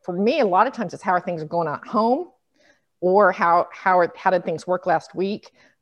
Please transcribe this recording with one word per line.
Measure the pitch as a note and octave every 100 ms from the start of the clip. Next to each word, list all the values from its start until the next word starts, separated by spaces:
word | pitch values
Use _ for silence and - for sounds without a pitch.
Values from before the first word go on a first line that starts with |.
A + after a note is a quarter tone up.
for | -
me, | F3+ G#3 D#4
a | G#3+
lot | F3+ B3
of |
times | A#3+ F3
it's, | C#3
"How | G3+
are | F3+
things | F#3 E3
going | D#3 E3+ D#3+
at | C3 -
home?" | G#3+ A3+ C#4 F4 _ _ _ _ _ _ _
Or | F3+ G3 F#3+
how, | F#3+ F3 E3+ -
how | - F#3+ F3+
are, | E3+ -
"How | F#3+
did | F3+ F3+
things | D#3+ -
work | F3+ F#3
last | D#3+ - D#3+
week?" | G3 G#3+ - _ _ _